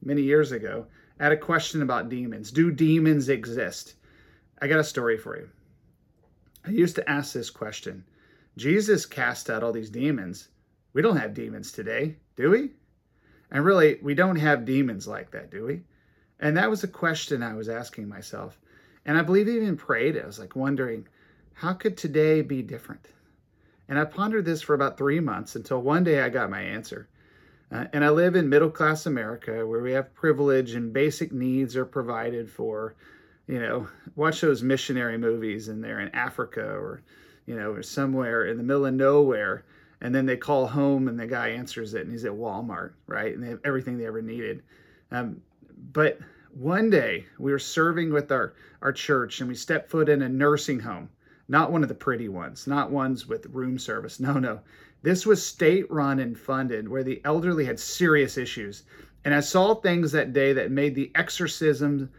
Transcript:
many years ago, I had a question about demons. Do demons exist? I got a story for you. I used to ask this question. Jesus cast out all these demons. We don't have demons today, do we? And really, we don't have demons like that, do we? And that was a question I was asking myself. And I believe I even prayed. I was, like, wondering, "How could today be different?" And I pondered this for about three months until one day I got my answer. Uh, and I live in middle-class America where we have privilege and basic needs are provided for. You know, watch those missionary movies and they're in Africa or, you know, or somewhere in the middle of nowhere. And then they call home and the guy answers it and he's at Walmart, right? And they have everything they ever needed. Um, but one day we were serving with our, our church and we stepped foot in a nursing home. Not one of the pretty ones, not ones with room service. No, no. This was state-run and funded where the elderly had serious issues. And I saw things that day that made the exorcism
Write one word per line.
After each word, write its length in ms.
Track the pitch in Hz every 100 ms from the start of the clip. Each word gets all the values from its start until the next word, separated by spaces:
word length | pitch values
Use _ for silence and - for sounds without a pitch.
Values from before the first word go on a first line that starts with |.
many 200 | 131 143
years 320 | 139 147 139
ago, 320 | 120 101 107 113 _ _ -
I 40 |
had 100 | 147
a 40 | 151
question 440 | - 165 - 160
about 260 | 135 120 -
demons. 420 | 123 123 113 104
Do 220 | 135 170
demons 560 | 147 160 160 156 151 131
exist? 680 | 127 117 120 92 - - - _ _ _ _ _ -
I 60 | 143
got 120 | 156
a 40 | 147
story 320 | 135 120 110
for 180 | - -
you. 140 | - _ _ _ _ _ _ _ _ _ _ _ 175
I 60 |
used 240 | 214 175 -
to 140 | -
ask 240 | 143 139
this 160 | 127 113
question. 540 | - 107 107 - 98 - _ _ _ _ -
Jesus 500 | 123 196 208 180 -
cast 440 | - 123 120 -
out 140 | 110
all 80 | 117
these 180 | 113 107
demons. 600 | 117 143 131 92 92 - _ _ _ _
We 80 | 135
don't 160 | 226 160
have 160 | 107
demons 380 | 104 113 107 107
today, 460 | - 110 117 156 156 _ -
do 160 | 147
we? 200 | 226 277 - _ _ _ _ _ _ _
And 160 | 135 165
really, 320 | 190 156 -
we 120 | 143
don't 220 | 143 190 170
have 300 | 156 139 117
demons 420 | 135 131 98 107
like 240 | 101 -
that, 180 | 104 -
do 160 | 98 117
we? 160 | 165 - _ _ _ _ -
And 160 | 151 165
that 140 | 220
was 140 | 214
a 40 | 190
question 540 | - 170 170 - 135
I 140 | 117 110
was 140 | 110
asking 380 | 113 120 - 104
myself. 520 | 101 104 104 95 - _ _ _ _ -
And 120 | 156
I 40 |
believe 260 | 165 190 208
I 40 |
even 240 | 233 214 156
prayed. 420 | - 117 135 156
I 40 | -
was, 120 | -
like, 180 | - 131
wondering, 520 | 135 139 123 113 - _ _ _ _
"How 200 | - 165
could 240 | 185 220 180
today 440 | 170 151 156 156
be 200 | 139 135
different?" 460 | 107 117 - - - _ _ _ _ _ _ _ -
And 100 | 143
I 80 | 151
pondered 400 | - 208 220 170
this 160 | 165
for 140 | - 143
about 220 | 139 -
three 220 | 139 160
months 360 | 151 95 - 117
until 260 | - 127
one 220 | 127 165
day 180 | 175 147
I 80 | 123
got 220 | 123 101
my 100 | 95
answer. 480 | 95 104 - - - _ _ _ _ _ _
Uh, 140 | 117 -
and 100 | 147
I 60 | 147
live 260 | 156 180 180
in 140 | 147
middle-class 560 | 147 156 156 156 156 170
America 600 | 127 110 117 - 113 113
where 160 | 117
we 120 | 127
have 200 | 131 135
privilege 600 | - 160 143 143 135 123
and 200 | 120 117
basic 380 | 131 151 151 160
needs 440 | 131 127 131 127 131
are 100 | 127
provided 640 | 135 117 117 117 120 110
for. 440 | - 113 107 110 - - - _ _ -
You 120 | 127
know, 280 | 113 120 107 - - -
watch 260 | 156 156
those 200 | 160 127
missionary 560 | 127 135 - 127 120 113
movies 520 | 117 113 110 104 110
and 140 | 107
they're 180 | 110 110
in 120 | 101
Africa 500 | 120 123 - 117 113
or, 380 | 104 98 101 - _ - - _ -
you 80 | 113
know, 160 | 107
or 100 | 104
somewhere 640 | 110 - 139 131 120 117 101
in 120 | 117
the 60 |
middle 220 | 120 139 135
of 80 |
nowhere. 720 | 131 135 147 139 110 98 95 - _ _ _
And 120 | 120
then 140 | 131 131
they 100 | 123
call 300 | - 131 127
home 400 | 139 139 135 131
and 120 | 120
the 60 | 117
guy 220 | 123 117
answers 460 | 120 139 - 110 107
it 80 |
and 80 | -
he's 140 | 117 113
at 60 |
Walmart, 600 | 104 113 98 117 87 87 _ -
right? 260 | 107 107
And 100 | -
they 60 | 120
have 120 | 117 143
everything 320 | 131 127 123
they 80 | 113
ever 160 | 110
needed. 400 | 113 117 110 117 - _ _ _ -
Um, 320 | 123 117 - _ _ _ - 127
but 280 | 151 151 - - _ _
one 380 | 135 139 185 226
day 340 | 180 113 87 - -
we 120 | 135
were 60 | 139
serving 560 | - 165 165 170 160
with 180 | 147 147
our, 220 | 131 104 - - -
our 80 | 135
church 480 | - - 135 117 -
and 100 | 127
we 60 | 123
stepped 340 | - 156 -
foot 200 | 160 151
in 120 | 147
a 80 | 127
nursing 500 | 131 147 147 - 127
home. 300 | 110 90 - _ _ _ -
Not 240 | 147 156
one 100 | 165
of 80 | 135
the 60 | -
pretty 340 | - 117 110
ones, 380 | 92 80 - 135
not 240 | 143 135
ones 340 | 139 131 127 -
with 220 | 147 127
room 320 | 127 127 127
service. 400 | - 107 - -
No, 140 | 135
no. 260 | 143 127 104 - - - _
This 240 | 160 185 214
was 180 | 202
state-run 760 | - - 160 190 - 156 139 135
and 180 | 120 117
funded 500 | - 135 127 110 107
where 160 | 131
the 160 | 131 131 143
elderly 400 | 160 175 160 127
had 140 | 117
serious 580 | - - 175 151 127 -
issues. 460 | 123 - 104 101 _ - - _ 143
And 80 |
I 60 | 147
saw 340 | 143 190 196
things 380 | 220 185 175 156
that 200 | 147 131
day 220 | 131 135
that 160 | 131 107
made 240 | 135 147
the 180 | 131 139 160
exorcism 960 | 170 - 165 - 156 135 143 143 135